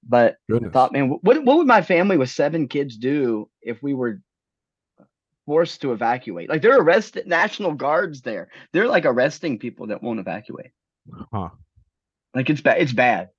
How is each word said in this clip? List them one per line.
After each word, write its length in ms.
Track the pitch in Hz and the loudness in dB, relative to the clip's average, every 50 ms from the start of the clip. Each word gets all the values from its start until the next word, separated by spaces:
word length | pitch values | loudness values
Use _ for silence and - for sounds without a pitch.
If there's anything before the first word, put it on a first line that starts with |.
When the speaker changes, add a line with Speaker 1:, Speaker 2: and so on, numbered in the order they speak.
| _ 123 | _ 2
Speaker 1:
But 260 | 117 120 117 117 - | 2 4 4 4 2
I 200 | _ _ - 107 | _ _ -4 -4
Speaker 2:
Goodness. 200 | 117 117 98 - | -2 -2 0 2
Speaker 1:
thought, 180 | 131 127 127 | 2 2 2
man, 180 | - 139 139 127 | 2 0 0 0
wh-, 140 | 143 170 - | -2 0 2
what, 200 | 190 254 320 294 | 2 2 4 4
what 120 | 240 277 330 | 4 4 4
would 80 | 349 262 | 6 6
my 140 | 240 214 | 4 4
family 360 | 165 - 190 165 180 202 196 156 | 4 2 2 2 2 2 2 2
with 120 | 131 131 | 0 0
seven 380 | - - 151 - 151 165 151 131 | 0 -2 -2 0 0 -2 -4 -2
kids 300 | - 147 143 139 120 107 | -2 -4 -4 -4 -8 -6
do 520 | 117 131 143 147 139 120 113 107 107 _ _ _ | -4 -2 0 0 0 0 -2 -2 -6 _ _ _
if 200 | _ - 120 113 | _ -12 -12 -8
we 120 | 135 143 143 | -6 -6 -4
were 280 | 127 127 120 107 92 _ _ _ _ _ _ _ _ _ _ _ _ _ _ _ _ _ _ _ _ _ _ _ _ _ | -4 -4 -6 -6 -8 _ _ _ _ _ _ _ _ _ _ _ _ _ _ _ _ _ _ _ _ _ _ _ _ _
forced 360 | - 147 160 175 160 - - | -2 0 0 0 0 -2 -8
to 120 | - 135 120 | -6 -6 -4
evacuate? 560 | 107 117 117 120 127 - - 95 85 85 - | -2 -2 -2 -2 -2 -4 -12 -12 -12 -8 -6
Like, 120 | 151 160 | -4 2
they're 160 | - 214 - 269 | 4 6 6 6
arrested, 460 | 180 151 170 220 208 - _ 190 - | 6 6 4 4 2 -2 _ -12 -6
National 480 | - 175 165 180 214 - - 208 180 151 | -2 0 0 0 -2 -4 -4 -6 -6 -4
Guards 480 | 135 139 139 151 170 202 185 151 135 | -4 -4 -2 0 0 -2 -4 -8 -12
there. 280 | _ 123 110 95 85 _ - - - _ - | _ -10 -10 -10 -10 _ -18 -20 -20 _ -2
They're, 140 | 170 214 240 | 0 0 2
like, 180 | - 185 160 | 0 0 2
arresting 540 | 156 123 120 123 143 147 - - 165 143 107 | 2 2 2 0 0 0 -4 -6 -6 -6 -6
people 280 | - 120 - _ - 107 | -8 -12 -12 _ -10 -10
that 160 | 104 - - | -10 -8 -6
won't 160 | 120 113 110 | -8 -8 -6
evacuate. 520 | 90 - 87 101 - _ - - - - _ _ _ _ _ _ _ - - - - _ - | -6 -8 -10 -10 -10 _ -16 -16 -16 -20 _ _ _ _ _ _ _ -20 -18 -18 -16 _ -8
Speaker 2:
Huh. 160 | 104 92 85 - _ - _ _ _ _ _ _ _ _ _ _ _ _ _ _ | -8 -8 -8 -12 _ -20 _ _ _ _ _ _ _ _ _ _ _ _ _ _
Speaker 1:
Like, 140 | 127 131 127 | -4 -2 -2
it's 120 | 151 147 | -2 0
ba-, 200 | - - 226 - | 2 2 2 2
it's 120 | 165 143 123 | 2 0 0
bad. 360 | 107 123 123 113 92 90 - _ | 2 2 2 2 0 -4 -10 _